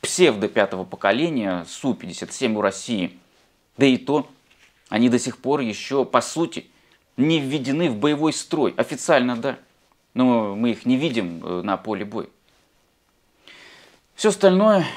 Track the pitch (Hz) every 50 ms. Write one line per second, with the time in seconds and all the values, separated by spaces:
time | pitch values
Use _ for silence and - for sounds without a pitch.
0 | - - - - 180 156 117 101 98 101 - 113 104 98 - 92 92 90 - -
1 | - 101 101 120 156 170 160 127 107 98 92 87 85 - - - - 139 113 -
2 | - 92 82 - - - - - 131 120 110 107 104 98 95 - - - 120 104
3 | 90 - - - _ _ _ _ _ _ _ _ _ _ _ - 139 139 127 120
4 | 127 - 139 147 135 - - _ _ _ _ _ _ _ _ _ _ _ - 107
5 | 120 123 117 123 - 131 113 - - 127 143 147 135 113 104 - - - 135 139
6 | 127 - - 123 - - - 160 170 - - - - _ _ _ _ _ _ _
7 | _ _ _ - 127 156 165 160 139 131 139 151 127 131 135 156 175 170 117 104
8 | 104 151 151 143 156 160 139 - - - - 160 135 101 - - - - 156 127
9 | - - 165 135 123 123 123 117 120 139 120 - _ _ _ _ _ _ _ _
10 | _ _ _ 117 127 127 123 117 110 101 98 104 113 120 110 - - 123 127 127
11 | 147 165 123 113 101 87 85 82 80 - 90 90 87 104 98 92 - 107 107 95
12 | 87 101 104 110 85 - _ _ _ _ _ _ _ _ _ _ _ _ _ _
13 | _ _ _ _ _ _ _ _ _ - - - - - - - - - _ _
14 | _ _ _ - - 214 202 196 - 190 185 185 208 220 214 196 165 131 -